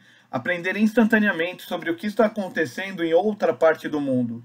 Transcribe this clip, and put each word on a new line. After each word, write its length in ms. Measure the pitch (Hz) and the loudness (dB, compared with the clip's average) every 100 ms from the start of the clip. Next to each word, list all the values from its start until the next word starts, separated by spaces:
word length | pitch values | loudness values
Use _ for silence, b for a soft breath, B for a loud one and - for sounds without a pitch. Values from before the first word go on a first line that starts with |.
| b b b | b b b
aprender 460 | - 123 175 175 196 | -6 -4 -4 -2 0
instantaneamente 840 | 214 247 220 220 208 170 170 180 | 2 4 4 4 2 0 -4 -6
sobre 280 | - 175 165 | -8 -6 -4
o 40 | 170 | -4
que 100 | 208 | -4
está 200 | 202 214 | 0 0
acontecendo 760 | 220 185 180 151 - 190 190 | 0 -6 -4 -4 -6 -10 -6
em 100 | 165 | 0
outra 400 | 165 208 202 175 | 2 2 0 -2
parte 360 | 160 160 156 160 | 2 2 2 -2
do 100 | 151 | -4
mundo. 420 | 139 127 120 117 | -2 0 -2 -6